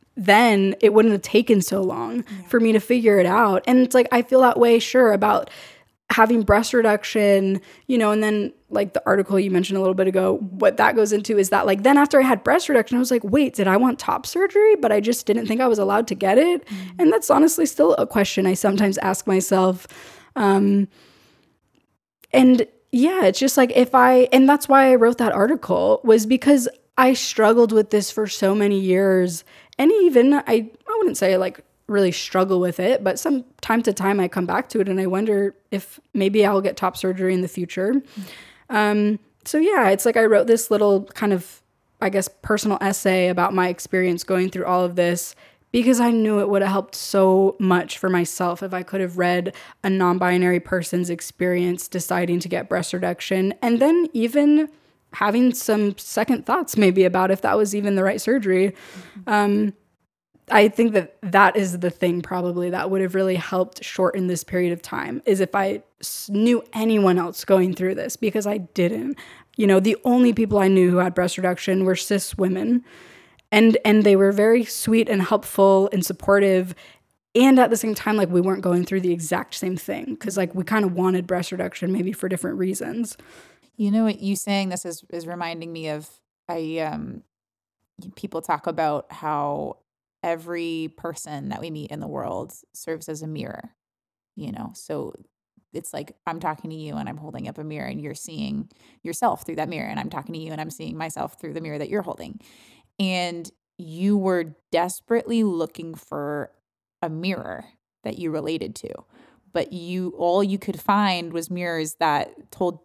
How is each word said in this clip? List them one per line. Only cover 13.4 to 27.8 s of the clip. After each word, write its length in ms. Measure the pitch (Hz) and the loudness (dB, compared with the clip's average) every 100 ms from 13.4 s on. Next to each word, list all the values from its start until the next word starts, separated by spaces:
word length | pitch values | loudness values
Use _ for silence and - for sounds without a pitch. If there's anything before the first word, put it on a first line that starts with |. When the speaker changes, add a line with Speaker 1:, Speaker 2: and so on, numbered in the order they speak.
| 269 - | 0 0
Speaker 1:
did 120 | 190 | 2
I 100 | 202 | 2
want 200 | 262 - | 2 0
top 300 | - - - | -4 -4 -4
surgery, 480 | 349 381 403 427 381 | -2 0 4 4 4
but 160 | 240 | 2
I 80 | 208 | 0
just 260 | 214 240 - | 0 -2 -2
didn't 220 | 226 220 | -2 -2
think 140 | 226 | 0
I 60 | 254 | 0
was 120 | 208 | 0
allowed 280 | 196 208 233 | 0 0 -2
to 60 | 196 | -2
get 220 | 190 226 | 2 4
it?" 260 | 339 349 - | 4 0 -4
Speaker 2:
Mm-hmm. 340 | 196 185 180 | -12 -10 0
Speaker 1:
And 120 | 320 | 2
that's 200 | 440 - | 4 2
honestly 340 | 277 311 330 311 | 4 4 2 -2
still 300 | - 302 - | 2 2 2
a 100 | - | 0
question 400 | 220 196 - 190 | 0 0 0 0
I 80 | |
sometimes 460 | 185 202 196 202 196 | 0 0 0 0 0
ask 260 | 190 185 - | -2 -4 0
myself. 640 | 190 185 185 185 185 - - - - _ 269 | 0 2 2 2 0 -8 -20 -20 -20 _ -2
Um, 520 | 202 196 202 202 196 _ _ _ _ _ _ _ _ _ _ _ _ _ _ | 2 2 2 2 0 _ _ _ _ _ _ _ _ _ _ _ _ _ _
and 360 | 262 254 247 - _ _ | 4 6 6 2 _ _
yeah, 340 | 247 302 370 302 | 0 2 4 2
it's 140 | - | 2
just 180 | 262 - | 2 2
like, 140 | 247 - | 4 4
if 200 | 247 254 | 4 6
I, 320 | 247 254 247 | 6 6 6
and 160 | 262 269 | 6 6
that's 220 | 285 - | 4 4
why 220 | 269 262 | 6 8
I 40 | 254 | 6
wrote 220 | 226 247 | 4 4
that 160 | 226 | 0
article, 680 | - 220 302 - 175 185 - | 2 2 0 -2 0 2 2
was 240 | 233 220 214 | 6 4 4
because 400 | 254 277 285 247 - _ - | 2 4 2 2 -8 _ 2
I 180 | 254 | 4
struggled 580 | 247 - - 214 233 233 | 2 -2 2 4 6 4
with 180 | 220 | 4